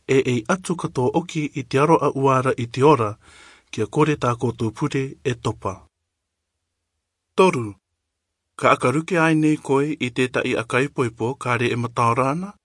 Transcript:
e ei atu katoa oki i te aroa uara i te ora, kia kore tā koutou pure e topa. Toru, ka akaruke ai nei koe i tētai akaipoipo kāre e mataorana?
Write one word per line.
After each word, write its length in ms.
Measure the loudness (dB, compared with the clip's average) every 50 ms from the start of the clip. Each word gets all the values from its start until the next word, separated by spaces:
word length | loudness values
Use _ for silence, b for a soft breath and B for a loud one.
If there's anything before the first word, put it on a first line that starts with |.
| b 0
e 80 | 0 2
ei 260 | 2 0 0 -2 0 -2
atu 280 | -4 -4 -2 -6 -6
katoa 380 | -4 -6 -6 -4 -2 -2 0 0
oki 300 | -2 -4 -4 -6 -6 -6 -6 -6
i 80 | -8 -6
te 140 | -2 0 2
aroa 340 | 4 4 4 4 2 0 0
uara 380 | 0 2 2 2 2 0 0 -2
i 100 | -4 -6
te 180 | -6 -2 2 4
ora, 260 | 4 4 4 2 -2 -6 -10 B B B B B B B B B
kia 200 | B -6 -6 -6
kore 300 | -2 0 0 2 2 0
tā 180 | 0 0 -2 -2
koutou 360 | 0 -2 -4 -2 -2 -4 -4 -4
pure 320 | -2 -4 -2 -2 -2 -4 -6 -8 -8 -6
e 100 | -6 -6
topa. 400 | -4 -4 -6 -6 -4 -6 -8 -8 -10 -14 _ _ _ _ _ _ _ _ _ _ _ _ _ _ _ _ _ _ _ _ _ _ _ _ _ _ _ _ _ _ 4
Toru, 360 | 4 4 4 0 -4 -8 -10 _ _ _ _ _ _ _ _ _ _ _ _ _ _ _ _ 0
ka 140 | 2 4 4
akaruke 460 | 4 2 0 0 0 -2 -2 0 2
ai 140 | 2 2 2
nei 220 | 2 2 2 0
koe 360 | 0 -2 0 0 0 0 -2 -4
i 160 | -4 -6 -4
tētai 460 | -2 -2 -2 0 0 -2 -2 -2 -2 -4
akaipoipo 760 | -2 -2 0 0 0 -2 -2 -4 -4 -4 -4 -4 -6 -6 -6
kāre 340 | -6 -4 -4 -2 0 0 -2
e 60 | -2
mataorana? 760 | -2 -4 -4 -2 0 2 2 2 2 0 0 -2 -4 -8 -12 -16 _ _